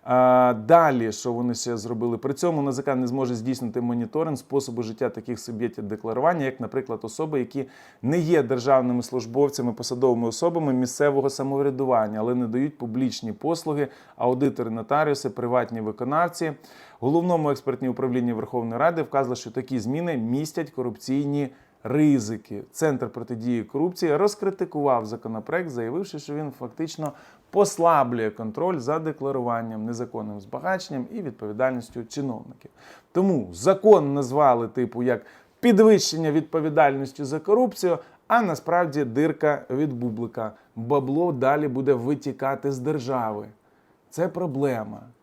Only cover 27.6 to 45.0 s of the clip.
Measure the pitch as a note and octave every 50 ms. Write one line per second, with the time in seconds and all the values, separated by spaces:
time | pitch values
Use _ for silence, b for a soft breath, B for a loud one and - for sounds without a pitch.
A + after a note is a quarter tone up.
27.6 | G3+ - - - E3+ E3+ E3 D3 C3+ A#2+ B2 A#2 A2+ G#2+ G#2 - A2+ A2 G#2+ -
28.6 | D#3+ F#3 F#3 D3+ A#2 B2 D3+ E3 D#3+ D#3 D3 - C3+ C#3 C#3 C3 A#2+ A#2+ A#2 A#2
29.6 | A#2 A2+ A2+ G#2+ G#2+ A#2 A#2 A2+ B2 A#2 - A#2 G#2+ G#2+ G#2 G#2 G2 G#2 - B2+
30.6 | C#3+ F3+ F#3+ F#3 F#3 - D#3 C3 B2 - - A#3 F#3+ C#3+ G#2+ - - G#2 G#2+ G#2+
31.6 | B2+ C3 C3 B2 A2+ - - B2 A#2 A#2 - D3 C#3 C3+ A#2 G#2+ - - B2 _
32.6 | _ - B B B B B B B B _ E3+ F#3+ G3 F#3 C#3+ G#2 F2 F2 F2
33.6 | G#2 E3 F#3+ F#3+ - G#3+ G#3+ F3+ D3 C#3 C#3 C#3+ C#3 A#2+ B2+ D3 D3 C3+ B2 A#2+
34.6 | A#2 A2 - C3 B2 A#2+ - A#2 B2 B2+ A#2+ A2 B B B B B B B _
35.6 | - A#3+ A3+ F#3+ A3 A3 G#3+ F#3+ - - - D#3 E3 D#3 D3 D#3 D#3 D#3 - D#3+
36.6 | D3+ D#3+ D3 D#3 D#3 C#3+ C#3 C#3 C#3 C3 - - D3 C3 C#3 D#3 D#3 - G#3 A#3+
37.6 | B3+ A3+ G3 - - F3+ E3+ E3 B B B B _ _ G#3+ A#3+ A#3 F#3 D#3 -
38.6 | - - E3+ F3 F3 D#3+ C3+ D3 C#3+ A#2+ A2+ C3 D3+ D#3+ D3 - - D3+ D3 C#3+
39.6 | - - B2+ C3 D3+ D3+ C3 A#2 B2 A#2+ G#2+ A2 A#2 A2 - B2 A2+ G#2+ G#2 b
40.6 | b b b A2+ A2+ A#2 C#3+ C#3+ C3 C3+ C#3 D#3 F3 F3 D#3 B2+ B2+ C3 C#3+ D3+
41.6 | D3+ C#3+ B2 C3 C#3 C3 C#3 A#2+ A#2 B2+ D3 C#3 - C#3+ B2 - C#3 C3+ C#3 C3
42.6 | - C#3+ C#3 B2+ B2 D3 D#3 D3+ A#2+ B2 C3+ B2+ A#2 A2 G#2+ G#2 G#2 G#2+ A2 _
43.6 | b b b b b b b b b _ - D#3 E3+ F#3 E3 F3 F3+ E3+ C3 C3+
44.6 | C#3+ C#3 B2+ A2+ G#2+ G#2 G#2+ G#2+